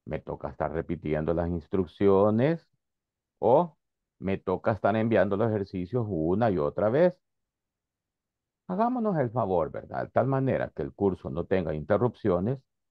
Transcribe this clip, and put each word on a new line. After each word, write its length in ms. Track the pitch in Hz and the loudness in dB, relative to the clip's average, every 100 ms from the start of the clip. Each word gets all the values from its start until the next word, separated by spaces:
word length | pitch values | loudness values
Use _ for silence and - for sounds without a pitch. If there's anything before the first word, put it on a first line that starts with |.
| - | -10
me 140 | 76 | -8
toca 300 | - 73 73 | -8 -10 -10
estar 220 | 67 76 | -6 -4
repitiendo 600 | 78 80 82 76 76 80 | -4 -6 -6 -4 -2 -2
las 160 | 82 85 | -2 -2
instrucciones, 1160 | 87 - 95 90 - 101 95 104 110 139 165 - _ _ _ _ _ _ _ | -4 -4 -4 -4 0 4 6 4 4 0 -2 -8 _ _ _ _ _ _ _
o 380 | 104 139 170 - _ _ _ _ | 2 4 2 -6 _ _ _ _
me 180 | 92 95 | -6 -4
toca 340 | - 90 - | -2 -2 -2
estar 220 | 107 104 110 | 0 0 0
enviando 400 | 113 107 98 98 | 2 2 2 0
los 120 | 113 | 0
ejercicios 560 | 110 98 95 92 123 107 | -2 -4 -6 -6 -4 -4
una 420 | 85 78 98 117 | -2 0 0 0
y 60 | 87 | 0
otra 300 | 73 - 104 | -2 0 0
vez. 260 | 135 180 - _ _ _ _ _ _ _ _ _ _ _ _ _ _ - | 2 2 0 _ _ _ _ _ _ _ _ _ _ _ _ _ _ -6
Hagámonos 500 | 185 233 254 214 165 | -2 0 0 0 0
el 120 | 120 | 0
favor, 400 | 117 104 90 73 | 0 0 0 0
¿verdad? 320 | - - 65 60 | -4 -10 -8 -2
De 60 | |
tal 160 | - 123 | 0 0
manera 440 | 135 135 73 64 - | 0 0 0 -2 -6
que 60 | |
el 100 | 71 | -8
curso 360 | - 98 90 82 | 0 0 0 -4
no 160 | 76 85 | -8 -2
tenga 280 | 95 80 78 | 0 0 -4
interrupciones, 840 | 73 101 120 - 107 87 101 135 - _ _ | 0 0 0 0 0 0 0 -4 -10 _ _